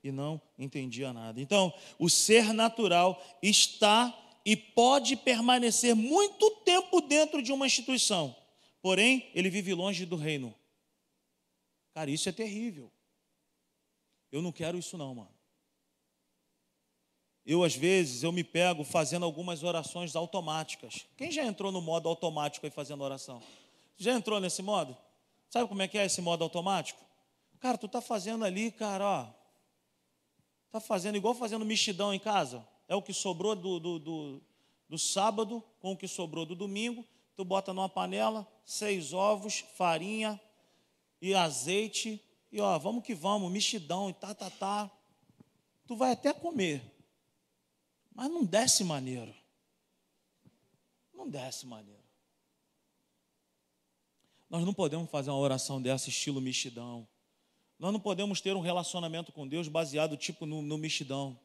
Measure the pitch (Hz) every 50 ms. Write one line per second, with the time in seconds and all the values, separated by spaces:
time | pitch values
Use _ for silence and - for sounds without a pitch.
0 | - 139 135 135 139 151 160 151 _ _ _ - 135 135 - 147 131 127 113 120
1 | 139 135 120 117 113 113 110 123 143 139 208 202 190 175 - - - - - _
2 | 160 170 - - - - 214 226 220 214 220 220 220 226 226 - 226 185 175 175
3 | 180 185 185 - - - - - - 202 208 - - - - - 214 208 208 226
4 | 247 247 - - - - - _ _ 208 214 - - - _ 233 233 254 269 285
5 | 233 226 269 - - 262 247 226 233 247 254 247 240 233 220 - - 240 233 220
6 | 220 254 302 392 403 403 392 - 427 427 427 - - 370 349 370 370 - - 349
7 | 320 262 294 302 311 302 320 294 240 226 277 269 277 262 - - 226 - 262 240
8 | - - 208 175 151 131 - - _ _ _ _ _ _ _ _ - 185 185 185
9 | 214 247 254 254 - - - 170 180 196 170 208 180 185 190 170 180 202 196 165
10 | 185 170 180 160 151 156 151 139 127 117 107 _ _ _ _ _ _ _ _ _
11 | _ _ _ _ _ _ _ _ _ _ _ _ _ _ _ _ _ _ _ 160
12 | 160 139 143 156 - 196 170 - 220 214 202 214 226 240 180 147 123 104 _ _
13 | _ _ _ _ _ _ _ _ _ _ _ _ _ _ _ _ _ _ _ _
14 | _ _ _ _ _ _ - 156 175 175 156 - 165 160 175 180 165 - - 170
15 | 147 135 127 120 101 - _ _ _ _ _ _ _ _ _ _ _ _ _ _
16 | _ _ _ _ _ _ _ _ _ _ _ _ _ _ _ _ _ _ _ _
17 | _ _ _ _ _ _ _ _ _ 117 156 175 180 160 120 123 147 180 190 190
18 | 175 135 123 123 143 170 175 180 165 - - 165 175 180 175 151 147 - - 170
19 | 156 151 170 175 175 170 147 156 180 180 170 151 151 175 165 165 151 - - 175
20 | 175 165 - 165 170 170 - 190 170 156 156 160 156 - - - - 113 - -
21 | - _ _ - 262 339 302 311 285 226 202 - 196 196 190 180 170 160 165 165
22 | 151 165 165 - - 165 156 151 147 147 - - - 151 - 156 143 127 147 139
23 | 139 135 135 131 - - 127 117 117 - - - _ _ _ _ _ _ _ -
24 | 180 226 254 233 - 220 214 202 190 175 - - 185 202 208 185 156 135 123 -
25 | _ _ _ _ _ _ _ _ _ _ - 240 240 196 202 196 190 190 - 214
26 | 202 185 - - 180 170 170 165 165 156 - 175 170 196 196 175 147 - - -
27 | - _ _ _ _ _ _ _ _ _ _ _ - 254 240 - - 196 - 247
28 | 226 - 240 208 170 208 226 226 226 190 185 202 220 226 - - 220 208 196 190
29 | 202 202 190 147 120 117 - _ _ _ _ _ _ _ _ _ _ _ _ _
30 | _ _ _ _ _ _ _ _ _ _ _ _ _ _ - 220 214 - 226 185
31 | 170 214 208 208 185 220 247 240 254 220 214 226 220 214 220 202 - 226 190 175
32 | 202 202 196 190 - 220 208 190 156 127 123 120 110 _ _ _ _ - 170 202
33 | 202 - 190 - - 196 175 165 185 214 220 190 175 190 185 175 160 180 175 165
34 | 143 156 165 156 151 143 135 - _ _ _ _ _ _ _ _ _ _ 156 165
35 | - - - 196 196 220 208 214 220 202 240 233 226 _ _ _ - 190 190 -
36 | 190 180 - - 175 160 151 165 165 156 180 175 208 202 196 208 220 240 240 240
37 | 233 _ _ _ _ _ _ - 190 180 190 190 190 190 185 190 190 185 - 190
38 | 185 180 185 208 220 220 220 220 196 - _ _ _ - - - 214 208 202 185
39 | 160 131 156 185 196 208 214 202 196 214 - - - - - - 185 175 165 160
40 | 170 196 220 220 220 214 208 202 _ _ _ _ _ _ _ _ _ _ _ _
41 | _ _ _ _ 170 185 196 190 175 160 143 123 123 151 185 202 220 214 - -
42 | - 226 214 208 _ _ _ _ _ _ - 208 202 196 180 156 139 196 226 240
43 | - - 226 151 151 196 208 214 190 175 180 208 202 - - 214 160 143 170 185
44 | 202 190 180 _ - 196 202 - 208 185 - - 202 196 202 208 208 196 _ _
45 | _ _ _ _ _ _ _ _ - _ _ _ _ _ _ _ _ - 240 214
46 | 262 262 240 - - 285 202 - - 339 339 247 190 165 147 135 123 - _ _
47 | _ _ _ _ _ _ _ _ _ _ _ _ _ _ _ _ _ _ _ _
48 | _ _ _ 214 247 285 339 339 262 170 156 214 247 247 - - 202 175 156 139
49 | 131 131 127 123 113 107 104 - _ _ _ _ _ _ _ _ _ _ _ _
50 | _ _ _ _ _ _ _ _ _ - _ _ _ _ _ _ _ _ _ _
51 | _ _ _ 370 392 285 147 139 123 131 - - 139 127 117 107 104 98 104 101
52 | _ _ _ _ _ _ _ _ _ _ _ _ _ _ _ _ _ _ _ _
53 | _ _ _ _ _ _ _ _ _ _ _ _ _ _ _ _ _ _ _ _
54 | _ _ _ _ _ _ _ _ _ _ 165 170 170 190 202 - 185 147 147 165
55 | 170 156 - 147 135 139 139 139 143 135 131 127 - - 139 135 123 127 135 127
56 | - - 120 - - 151 139 135 131 127 123 - - 135 120 117 120 120 120 117
57 | 113 _ _ _ _ _ _ _ _ _ _ _ _ _ _ _ 151 185 214 214
58 | - 208 190 175 202 208 190 - - 196 196 190 165 175 175 180 170 - - 180
59 | 170 165 160 165 170 - _ 156 143 135 143 170 170 151 151 165 165 147 139 151
60 | 156 156 147 - - - 160 - 165 151 156 156 147 147 151 156 156 156 - -
61 | 147 127 135 139 139 135 127 - _